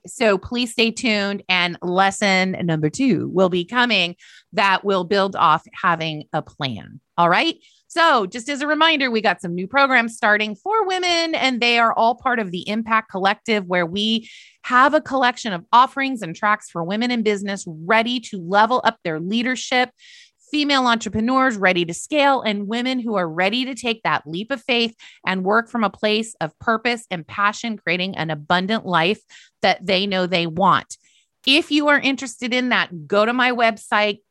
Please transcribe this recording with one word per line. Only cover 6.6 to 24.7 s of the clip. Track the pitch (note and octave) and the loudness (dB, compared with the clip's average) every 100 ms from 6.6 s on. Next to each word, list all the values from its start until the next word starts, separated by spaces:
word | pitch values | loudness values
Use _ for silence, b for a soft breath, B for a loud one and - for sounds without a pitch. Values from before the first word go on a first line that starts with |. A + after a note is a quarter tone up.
| C3+ G#2 B1+ - _ - | -6 -6 -14 -20 _ 0
All | E3+ | 4
right. | F#3+ D#4+ - b b b | 4 0 -4 b b b
So | E4+ E4 B3+ F#3 | 0 4 4 0
just | A#3+ A#3+ | -6 -8
as | C#4 | -6
a | D4 | -2
reminder, | D4+ D#4+ D4+ C4 | 2 2 2 0
we | A3+ | 0
got | G#3 F3 | 0 0
some | F3 F3 | -4 -6
new | F#3+ | -2
programs | C4+ C4+ B3+ A3+ A3+ | 2 4 2 0 0
starting | G#3+ G#3 G#3+ G#3 | 2 2 0 -6
for | F#4 A4 F#4+ | -2 0 0
women, | F#4 F4+ E4+ E4 D#4+ | 0 0 0 0 0
and | C4 A#3+ | -2 0
they | A#3+ A#3 | 2 4
are | A#3 | 2
all | - A3+ A#3 | 2 0 0
part | C4 A#3+ | -2 -2
of | F#3+ | -2
the | F3 F#3 | -6 -6
Impact | G#3+ A3 A3 - | -4 0 -2 -2
Collective, | F#3+ G3 G#3+ - G#3+ F3+ | 0 0 0 0 -2 0
where | F3+ E3+ | 0 0
we | G3 A3 A3+ A3+ B B B | -2 0 0 -4 B B B
have | - B3+ C#4 | 0 4 4
a | D#4 | 4
collection | - C4+ B3 A#3+ A3+ | 0 0 0 0 -6
of | F3 - | -6 2
offerings | A#3 C4 C#4 C4+ A#3+ | 4 4 2 -4 -4
and | E3 F3 | -8 -4
tracks | G#3 G#3 - | -2 -2 -4
for | E3+ | -8
women | E3 G#3+ B3 | -4 -2 -2
in | A#3+ | 0
business | G#3+ G3+ G3+ G3 F3+ | 0 0 -2 -8 -10
ready | D#3 E3 A3 A#3 B3 | -10 0 0 0 -4
to | A3+ G3 | -8 -10
level | E3+ G3 A3 B3+ | 0 4 4 2
up | E3+ - | 0 -2
their | F3 D#3 | -4 -4
leadership, | F3 A3+ A#3+ A#3+ - B3+ B3 _ B B B _ - | -4 -2 -2 -4 -2 0 0 _ B B B _ -8
female | D4 C#4+ C4+ B3 | -4 0 2 2
entrepreneurs | A#3 A3 G#3+ A3+ C4 C4 G#3 | 0 -2 -4 0 2 0 2
ready | F#3 F3+ | 2 2
to | E3+ | -2
scale, | E3+ - D4+ C#4 C4+ | -6 -4 2 2 2
and | G#3+ G3+ G3+ | 0 -4 -4
women | A#3 B3+ C4 | -4 -4 -4
who | A#3 G3+ | -2 -2
are | E3+ | -2
ready | D#3+ F#3+ A#3+ C4 | 0 0 0 -4
to | C4 | -6
take | A#3+ A3+ | -6 -4
that | E3+ D3+ D3 | -2 -2 -4
leap | E3+ A3 | -8 -6
of | C4 | -6
faith | - | -2